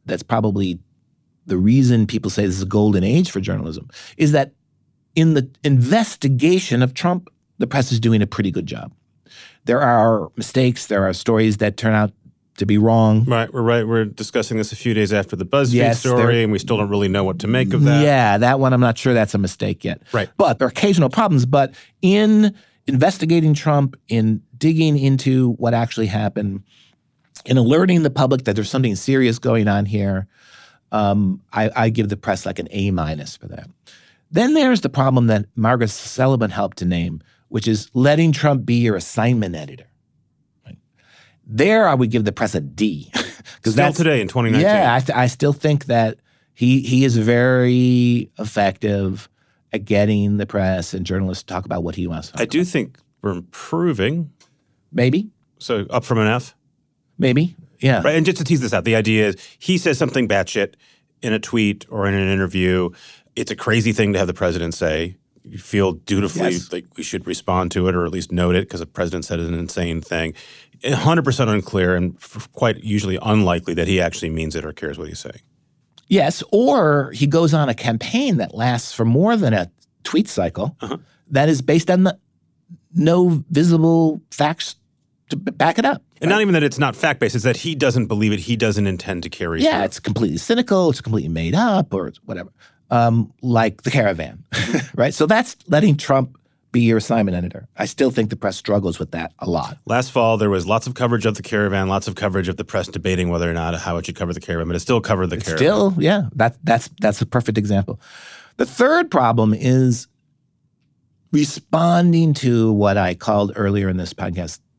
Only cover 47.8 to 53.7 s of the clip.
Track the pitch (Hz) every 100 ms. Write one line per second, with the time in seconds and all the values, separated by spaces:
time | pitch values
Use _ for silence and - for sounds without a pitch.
47.8 | 123 123 120 120 107 - 104 107 98 92
48.8 | 107 101 98 101 - _ _ _ _ 135
49.8 | 107 104 104 104 101 104 98 104 95 92
50.8 | 87 95 90 92 95 87 - 90 85 90
51.8 | 85 90 87 80 - - 117 151 180 156
52.8 | 101 - _ _ 104 90 87 - -